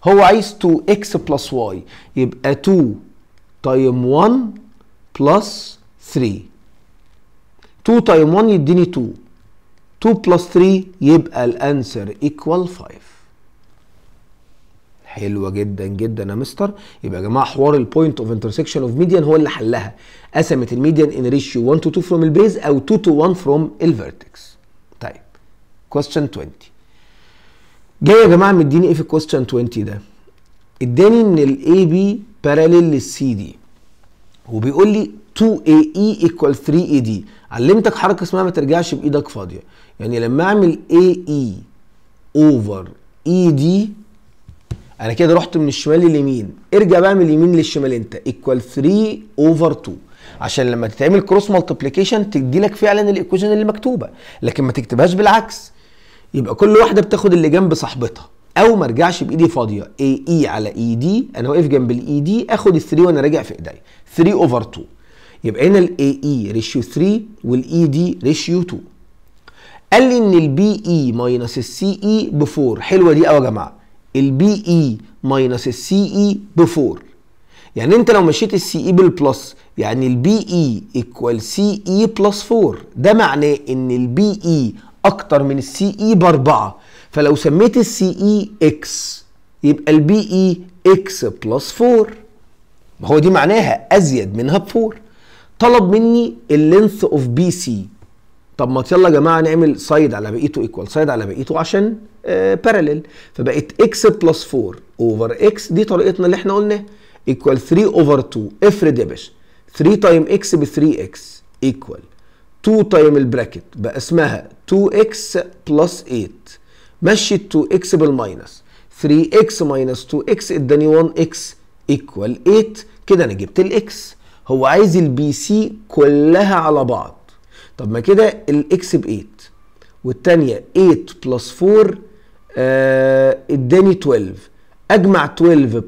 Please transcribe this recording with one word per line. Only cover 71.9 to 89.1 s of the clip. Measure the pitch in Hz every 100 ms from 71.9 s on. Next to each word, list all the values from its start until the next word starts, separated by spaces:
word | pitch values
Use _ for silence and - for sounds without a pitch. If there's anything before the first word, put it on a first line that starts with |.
| 190
اي | 202 220 -
ب | 147
فور. | 151 - 131 107
حلوة | - 190 175
دي | 151 -
أوي | 147 127
يا |
جماعة. | 107 78 - _ - _ 135
البي | 139 135 202 208 170
اي | 170 143 107 - - 135
minus | 135 131 120 131
السي | 117 - 196 196 196
اي | 202 196 - 165
ب | 165
فور. | 165 120 - - _ _ _ _ _ - 104
يعني | 123 226
أنت | 240
لو | 214
مشيت | 170 147 214
السي | 196 - 160 180
اي |
بالبلس، | 180 185 180 143 127 - - _ -
يعني | 107 123 131
البي | 123 151 214 -
اي | 175 147 107 - 127
equal | 117 - 120 117
سي | 113 - 202 196 -
اي | 190 220 220
plus | 202
فور. | 202 - 233 165 - - -
ده | 160
معناه | 226 185 139 147 139 -
إن | 131 127
البي | 123 123 131 208 202 165
اي | 156 117 - - _ 196
أكتر | 196 - 143
من | 139 139
السي | 131 - 196 -
اي | 214 208
بأربعة. | - 156 127 123 101 - _ - -
فلو | 151 147 147
سميت | 165 156 226 240
السي | 226 - 190 180
اي | 202 208 - - 156
إكس، | 151 - - -